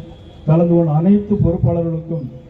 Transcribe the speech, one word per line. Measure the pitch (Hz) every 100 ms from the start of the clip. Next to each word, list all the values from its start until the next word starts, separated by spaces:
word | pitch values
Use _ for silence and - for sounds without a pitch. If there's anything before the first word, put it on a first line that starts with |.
| - - - -
கலந்து | - 160 175
கொண்ட | 170 165 151
அனைத்து | 180 208 202 202
பொறுப்பாளர்களுக்கும் | 170 175 175 170 165 165 160 165 123 - -